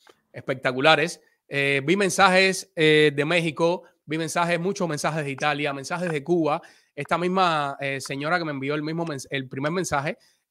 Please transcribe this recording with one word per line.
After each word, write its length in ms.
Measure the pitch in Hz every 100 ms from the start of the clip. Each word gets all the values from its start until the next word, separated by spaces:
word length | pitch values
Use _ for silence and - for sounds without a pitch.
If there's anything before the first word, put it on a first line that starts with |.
| _ _ _
espectaculares, 880 | 123 - 131 135 127 147 156 170 - _ _ -
eh, 340 | 143 139 139
vi 120 | 139 196
mensajes, 760 | 190 - 190 185 190 185 - -
eh, 360 | 156 151 151 143
de 100 | 147
México, 580 | 175 165 147 170 180 - _ -
vi 120 | 156
mensajes, 420 | 160 175 170 170
muchos 280 | 180 196 175
mensajes 360 | 147 170 156 139
de 60 |
Italia, 420 | 139 151 143 147
mensajes 380 | 139 135 175 180
de 120 | 151
Cuba. 380 | 135 175 151 160 - _ _ -
Esta 220 | 143 165
misma, 580 | 180 190 180 156 143 139
eh, 200 | 139 135
señora 360 | - 139 147 175
que 80 | 160
me 60 |
envió 240 | 139 135 151
el 80 |
mismo 220 | 151 165 165
mens-, 220 | 139 -
el 160 | 139 131
primer 240 | 135 147
mensaje, 460 | 180 170 147 151 220 _ _ _